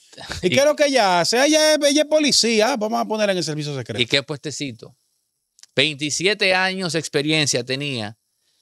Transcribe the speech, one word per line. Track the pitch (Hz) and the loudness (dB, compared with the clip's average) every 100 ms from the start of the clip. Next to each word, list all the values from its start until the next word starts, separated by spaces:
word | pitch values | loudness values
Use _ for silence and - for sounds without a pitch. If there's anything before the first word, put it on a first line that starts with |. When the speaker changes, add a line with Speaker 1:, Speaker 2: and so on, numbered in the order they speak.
| _ - - - | _ -18 -14 -4
Speaker 1:
¿Y | 185 | 0
Speaker 2:
<laughs> | |
Y | |
Speaker 1:
qué | 240 | 2
es | 285 | 2
lo | 294 | 4
que | 294 | 2
ella | 262 202 175 | 4 4 4
hace? | 165 233 | 2 2
"Ella | 285 302 311 | 4 4 4
es, | 302 | 2
ella | 285 285 | 2 2
es | 302 | 2
policía, | 311 294 - 226 220 220 269 | 2 2 2 2 2 2 0
vamos | 214 233 | -2 -4
a | 208 | -4
ponerla | 214 208 | -2 -2
en | 180 | -2
el | |
servicio | 156 151 147 139 | -4 -6 -8 -8
secreto." | 117 104 | -6 -2
Speaker 2:
¿Y | 120 | 0
qué | 139 | 0
puestecito? | 139 147 151 135 143 113 - _ _ _ _ _ _ _ - - | -2 -8 -10 -8 -10 -12 -18 _ _ _ _ _ _ _ -6 0
Veintisiete | 151 143 147 - 175 208 196 | 0 0 -6 -2 -2 0 0
años | 185 190 190 180 | 2 0 -2 -4
de | 156 | -4
experiencia | - 147 147 156 143 127 | -4 -4 0 0 0 -2
tenía | 123 131 147 123 104 110 _ _ _ _ | -4 -6 -6 -6 -8 -12 _ _ _ _